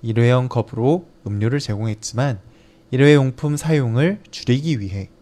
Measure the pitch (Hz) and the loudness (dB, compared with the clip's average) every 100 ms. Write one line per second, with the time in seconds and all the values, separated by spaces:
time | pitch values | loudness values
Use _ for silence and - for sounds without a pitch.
0 | 117 113 120 127 127 120 104 117 123 175 | -2 2 4 4 0 -4 -4 -2 0 0
1 | 175 _ - 104 110 143 139 104 110 107 | -4 _ -8 -4 -2 -2 -4 -4 -4 -6
2 | - 117 139 107 - _ _ _ _ 131 | -8 -4 -4 -4 -12 _ _ _ _ 4
3 | 143 147 131 123 151 147 160 156 123 113 | 6 6 4 -2 -6 -4 0 0 0 0
4 | 160 208 - - - 127 156 131 98 95 | 0 -2 -10 -10 -2 -2 0 -4 -4 -8
5 | 98 _ | -10 _